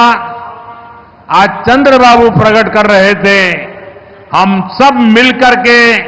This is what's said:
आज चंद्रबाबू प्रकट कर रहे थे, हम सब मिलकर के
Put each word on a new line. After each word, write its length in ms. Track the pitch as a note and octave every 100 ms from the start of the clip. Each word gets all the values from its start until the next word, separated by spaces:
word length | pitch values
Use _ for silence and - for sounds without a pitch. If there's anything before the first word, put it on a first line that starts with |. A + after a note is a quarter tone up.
| A#3 A#3 A#3 - - - - - - - - - -
आज 180 | E3+ G3+ G3 A3
चंद्रबाबू 640 | C4 C#4 C4 B3 A#3 A#3
प्रकट 420 | F3+ G#3+ G#3+ G3+
कर 120 | G#3+ G#3
रहे 280 | G3+ G3
थे, 260 | G3 G3 G3 F#3 D#3 - - - - - - - D#3
हम 320 | F#3+ G3 -
सब 280 | - C#4 B3+ A3+
मिलकर 400 | A3 B3+ B3+ B3+ A#3+
के 200 | A#3+ A#3+ A#3 G#3+